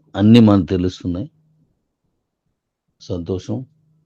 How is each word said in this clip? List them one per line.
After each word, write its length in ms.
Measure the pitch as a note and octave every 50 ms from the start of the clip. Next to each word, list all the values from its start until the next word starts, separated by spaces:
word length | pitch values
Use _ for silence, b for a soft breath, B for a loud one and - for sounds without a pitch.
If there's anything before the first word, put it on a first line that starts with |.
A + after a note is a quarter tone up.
| _ _ -
అన్నీ 260 | G2 G2 G#2+ A2+ A#2+
మనకు 280 | A2+ G#2+ G#2 G2 E2+ D2+
తెలుస్తున్నాయి. 580 | F#2+ F#2 F2+ F2+ - - - F#2 F2 F2 A#2 D#3 _ _ _ _ _ _ _ _ _ _ _ _ _ _ _ _ _ _ _ _ _ _ _ _ _ _ _ _ _ _ _ _ _ _
సంతోషం. 560 | - - G2 F2 E2+ F2 F#2+ F#2 - - A2 B2 C3 - _ _ _ _ _ _ _